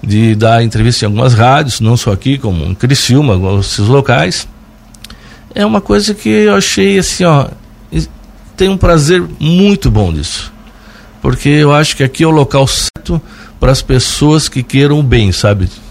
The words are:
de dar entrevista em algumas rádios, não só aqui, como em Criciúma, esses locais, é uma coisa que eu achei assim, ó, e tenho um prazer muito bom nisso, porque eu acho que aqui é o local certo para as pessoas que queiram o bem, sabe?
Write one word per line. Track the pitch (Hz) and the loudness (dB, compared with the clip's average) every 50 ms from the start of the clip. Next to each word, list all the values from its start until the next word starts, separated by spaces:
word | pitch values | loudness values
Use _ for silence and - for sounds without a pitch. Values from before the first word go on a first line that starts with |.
| - | -4
de | - 101 107 113 113 110 | -2 0 2 2 2 2
dar | 107 110 113 113 117 117 | 2 2 2 2 2 2
entrevista | 113 - 107 107 120 120 - - | 0 0 0 0 0 0 0 -2
em | |
algumas | 104 104 104 123 127 123 | -2 -2 0 2 2 4
rádios, | 107 113 123 135 147 156 135 107 - | 4 4 4 4 2 0 -2 -4 -2
não | 110 110 120 | 0 0 0
só | 120 - - 101 | 0 0 -2 -4
aqui, | 90 - 135 139 | -2 -2 -2 -4
como | 135 - 113 92 82 76 | -2 -2 -4 -4 -4 -4
em | - 92 | -4 -6
Criciúma, | - - 127 139 - - - 117 135 151 135 104 90 92 95 98 98 | -4 0 0 0 0 0 2 2 2 2 2 0 0 0 0 -2 -2
esses | 95 - - - 104 104 | -2 -2 -4 -2 0 2
locais, | 127 139 - - 120 135 160 185 175 - - - - - - - - - - - - - - - - - - - - - - - - | 2 2 2 2 0 0 0 -2 -4 -6 -10 -12 -18 -20 -20 -20 -20 -20 -20 -20 -20 -20 -20 -20 -20 -20 -20 -20 -20 -20 -20 -14 -4
é | - 202 | -4 -2
uma | 214 220 208 | 0 0 -2
coisa | 196 - 202 208 208 208 208 | -2 0 -2 0 0 -2 -6
que | 208 - 220 | -4 -2 0
eu | 214 214 214 214 202 | 2 2 2 2 2
achei | 196 196 - - - 190 196 196 190 | 2 0 -2 -2 0 0 2 2 0
assim, | 180 - - - 175 | -2 -2 -4 -2 0
ó, | 170 156 139 131 - - - - - - - - - | 2 2 2 0 -2 -8 -18 -20 -20 -20 -20 -20 -8
e | - 160 156 - - - - - - - - - - | -6 -6 -6 -6 -12 -20 -20 -20 -20 -20 -20 -20 -4
tenho | - 185 190 196 | -2 -2 0 0
um | 185 | 0
prazer | - 185 175 160 143 143 180 180 175 160 - - | 2 2 2 2 2 2 0 0 0 -4 -8 -6
muito | - 151 170 180 196 202 202 196 - - | -2 0 2 4 4 4 2 2 0 0
bom | 110 107 104 90 80 | 0 2 0 0 -2
nisso, | 76 71 - - - - - - - - - - - - - - - - - - - - | -4 -6 -8 -10 -12 -14 -16 -18 -20 -20 -20 -20 -20 -20 -20 -20 -20 -20 -20 -20 -8 -4
porque | 135 123 120 - 147 | -4 -4 -2 0 0
eu | 147 151 151 147 143 | 2 2 4 4 4
acho | 147 151 - - | 2 2 0 -2
que | - 139 | -2 -4
aqui | 131 - - 160 | -4 0 0 0
é | |
o | 160 | 2
local | 160 156 139 - - 139 135 | 2 2 2 2 2 0 0
certo | 127 - - - - _ - - - 175 165 - - - - - - - - | 0 -2 -4 -6 -8 _ -12 -8 -6 -6 -6 -6 -8 -20 -20 -20 -20 -10 -2
para | - 127 135 | 0 0 0
as | 131 | 0
pessoas | - - 135 127 120 - - - 143 151 151 156 143 | 0 -2 -2 -2 0 -2 -4 -2 0 2 2 2 0
que | - - 131 123 | -2 -6 -6 -8
queiram | - - 135 143 143 147 151 | -2 0 0 2 2 2 0
o | 151 | 0
bem, | 131 117 120 110 98 90 | 2 2 2 2 0 0
sabe? | - - 107 104 101 92 - - - - - | 0 0 0 0 0 -2 -4 -6 -10 -20 -20